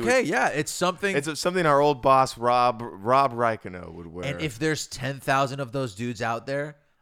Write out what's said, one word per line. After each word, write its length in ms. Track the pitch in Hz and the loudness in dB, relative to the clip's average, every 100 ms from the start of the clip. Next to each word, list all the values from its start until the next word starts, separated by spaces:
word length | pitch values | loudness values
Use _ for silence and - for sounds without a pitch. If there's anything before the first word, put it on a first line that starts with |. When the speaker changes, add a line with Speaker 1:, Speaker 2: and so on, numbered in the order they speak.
Speaker 1:
Okay, 200 | 120 262 | 2 2
Speaker 2:
would 60 | 147 | 2
Speaker 1:
yeah, 200 | 226 214 | 0 0
it's 240 | 127 147 | -2 -4
something 440 | - 180 180 196 165 | -2 -2 0 0 0
Speaker 2:
It's 120 | 147 | -2
a, 80 | 147 | -2
something 300 | 196 185 160 | -2 2 4
our 140 | 143 | 6
old 220 | 147 135 | 4 4
boss, 360 | 135 135 131 117 | 4 6 4 0
Rob, 440 | 120 123 123 113 | 2 4 4 0
Rob 500 | 117 87 104 135 139 | -8 -6 2 4 4
Reichenau 600 | 120 117 110 - 90 85 | 2 0 0 -6 -12 -12
would 140 | 85 85 | -14 -14
wear. 180 | 85 139 | -8 -8
Speaker 1:
And 160 | 143 | -6
if 160 | 156 110 | -6 -4
there's 280 | 156 151 - | -2 -2 -6
ten 320 | - 131 139 | -8 -8 -6
thousand 400 | 147 135 139 139 | 0 2 0 -4
of 120 | 127 | -6
those 240 | 139 131 95 | -4 -6 -4
dudes 260 | 120 104 | -6 -4
out 240 | 117 117 113 | -4 -4 -4
there, 280 | 139 147 147 _ _ | -6 -6 -12 _ _